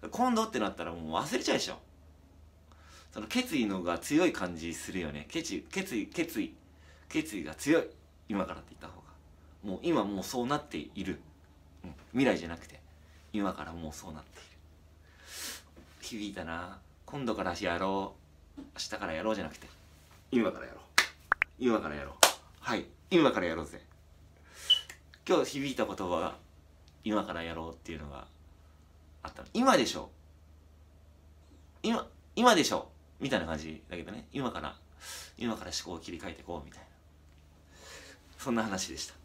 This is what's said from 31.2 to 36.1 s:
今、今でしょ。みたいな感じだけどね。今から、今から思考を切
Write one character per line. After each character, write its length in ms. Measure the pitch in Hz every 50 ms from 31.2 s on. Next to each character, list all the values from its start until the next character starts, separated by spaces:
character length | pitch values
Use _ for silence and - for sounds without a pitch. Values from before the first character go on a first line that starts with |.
| - - - - - - - - - - - - -
今、 260 | 214 233 - - - - - - - -
今 200 | - 233 247 220
で 100 | 170 135
し 80 | - -
ょ。 180 | 85 - - - - - - - -
み 100 | - 135
た 60 | 131
い 40 | 101
な 60 | 85
感 120 | 80 80 78
じ 260 | 78 80 78 - - -
だ 80 | 82
け 60 | 87 80
ど 80 | 80
ね。 160 | 95 - - 73 -
今 180 | 131 135 123
か 100 | - 85
ら、 160 | 73 71 - - - - - - - - - - - - -
今 180 | - - 120 110
か 120 | 98 92
ら 40 | 87
思 140 | 87 - -
考 140 | 82 87 82
を 20 |
切 120 | - -